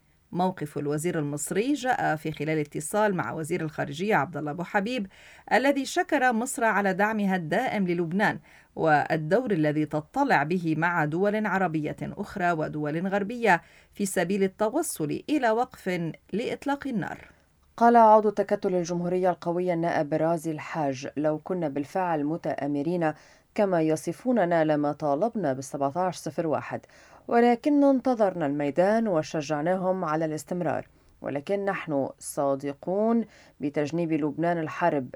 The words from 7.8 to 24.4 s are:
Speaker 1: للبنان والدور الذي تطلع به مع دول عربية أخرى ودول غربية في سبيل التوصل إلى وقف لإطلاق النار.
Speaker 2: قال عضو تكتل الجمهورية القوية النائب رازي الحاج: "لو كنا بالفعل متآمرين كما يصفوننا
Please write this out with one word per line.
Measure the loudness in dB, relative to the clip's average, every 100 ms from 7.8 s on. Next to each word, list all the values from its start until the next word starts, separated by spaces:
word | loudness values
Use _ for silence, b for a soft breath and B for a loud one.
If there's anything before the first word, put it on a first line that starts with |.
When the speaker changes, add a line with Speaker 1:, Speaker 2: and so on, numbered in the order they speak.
| 0
Speaker 1:
للبنان | 0 0 2 2 0 b b b -2
والدور | 2 4 2 -2 2 0 2
الذي | 0 2 0 -2
تطلع | -4 -4 -2 2 2
به | 2 -2 0 0
مع | 0 2 0
دول | 2 0 0 0
عربية | 0 0 -2 -4 -6
أخرى | -10 -8 -10 -2 0
ودول | 0 -2 -4 -4 -2 -2
غربية | -2 -2 0 2 2 b b b
في | -6 -2
سبيل | 0 0 0
التوصل | 0 0 -2 0 -4 -4 -4 -4 -2
إلى | 0 2
وقف | 0 -2 -6 -6 -4 -4 -8 -8
لإطلاق | -6 -4 -4 -4 -4 -2
النار. | -4 -4 -8 -16 _ _ _ _ 4
Speaker 2:
قال | 6 8
عضو | 10 8 6
تكتل | 0 0 0 0 0
الجمهورية | 0 -4 -2 0 0
القوية | 0 -2 -2 0
النائب | 0 0 0 0
رازي | 0 0 0 -2
الحاج: | -6 -6 -2 -2 -2 -8 -2
"لو | -2 -2
كنا | -4 -4 -2
بالفعل | -4 -4 -2 0 0
متآمرين | 0 -2 -4 -4 -2 -2 0 0 0 -2 b b b 0
كما | 2 2
يصفوننا | 2 0 -2 -6 0 2